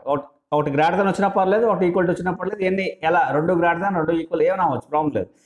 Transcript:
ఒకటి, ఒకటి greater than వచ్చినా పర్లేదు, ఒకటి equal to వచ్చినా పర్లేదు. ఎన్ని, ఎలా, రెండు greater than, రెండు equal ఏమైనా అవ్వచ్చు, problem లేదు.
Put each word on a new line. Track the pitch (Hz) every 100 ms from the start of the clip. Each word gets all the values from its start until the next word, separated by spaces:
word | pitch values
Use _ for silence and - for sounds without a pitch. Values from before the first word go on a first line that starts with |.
| 135
ఒకటి, | 143 - _ - 147
ఒకటి | 139 139
greater | 160 185
than | 196
వచ్చినా | 185 196 196
పర్లేదు, | 190 214 226
ఒకటి | 180 180
equal | 185 180
to |
వచ్చినా | 175 180 180
పర్లేదు. | 180 208 185
ఎన్ని, | 190 185 - 160
ఎలా, | 175 135 139
రెండు | 170 170
greater | 170 170
than, | 196 180
రెండు | 160 170
equal | 160 170 165
ఏమైనా | 190 170
అవ్వచ్చు, | 123 -
problem | 151 151 117
లేదు. | 90 _